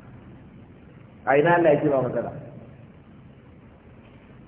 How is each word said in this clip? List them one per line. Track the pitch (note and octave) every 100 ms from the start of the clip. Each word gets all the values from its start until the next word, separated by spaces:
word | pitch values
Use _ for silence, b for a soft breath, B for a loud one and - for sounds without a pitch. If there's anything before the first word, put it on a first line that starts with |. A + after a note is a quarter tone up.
| - - - - - - - - - - - - -
A | C#3+
ina | E3 F3
Allah | E3
ya | C#3+
ce | D3
ba | C3+
matsala? | A#2+ A#2 G#2 - - - - - - - - - - - - - - - - - - - - -